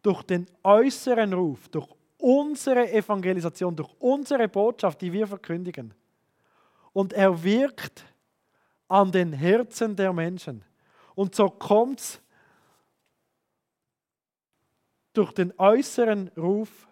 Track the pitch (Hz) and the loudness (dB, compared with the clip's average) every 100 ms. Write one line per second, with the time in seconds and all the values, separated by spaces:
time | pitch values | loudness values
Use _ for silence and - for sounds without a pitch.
0 | 214 185 - 180 180 _ 190 208 269 - | 0 -2 -2 -4 -4 _ 6 6 6 0
1 | - 233 208 185 175 127 - 160 - _ | -2 0 0 0 -2 -4 -10 -10 -10 _
2 | _ _ 254 269 294 294 - 247 233 220 | _ _ 4 4 2 -4 0 0 2 -2
3 | 202 202 180 185 165 - 180 160 151 _ | -2 -4 -2 -4 -4 -4 -6 -6 -12 _
4 | 247 277 277 277 220 196 214 233 196 151 | -2 -2 -2 -2 0 0 -2 0 -4 -4
5 | 180 185 214 196 - 170 180 160 117 101 | -8 -4 -6 -8 -10 -8 -8 -12 -16 -20
6 | _ _ _ _ _ _ _ _ _ 196 | _ _ _ _ _ _ _ _ _ -4
7 | 196 202 196 170 175 220 277 - - - | -4 2 2 2 0 0 0 -4 -18 -18
8 | - _ _ _ _ _ _ _ _ 190 | -20 _ _ _ _ _ _ _ _ 2
9 | 190 185 175 143 170 214 240 - 226 196 | 2 2 -2 -2 2 2 0 -6 -6 -2
10 | 190 180 165 185 - 117 - _ _ _ | -2 -2 -6 -8 -14 -16 -20 _ _ _
11 | _ - 190 - 202 - - 214 240 269 | _ -6 -4 2 2 0 2 2 2 -4
12 | - - _ _ _ _ _ _ _ _ | -12 -16 _ _ _ _ _ _ _ _
13 | _ _ _ _ _ _ _ _ _ _ | _ _ _ _ _ _ _ _ _ _
14 | _ _ _ _ _ _ _ _ _ _ | _ _ _ _ _ _ _ _ _ _
15 | _ - 196 - 180 - 190 233 - - | _ -2 -2 -2 -6 2 4 4 0 -2
16 | 233 208 190 - 170 202 220 - _ | 0 0 -6 -6 -2 -2 -4 -14 _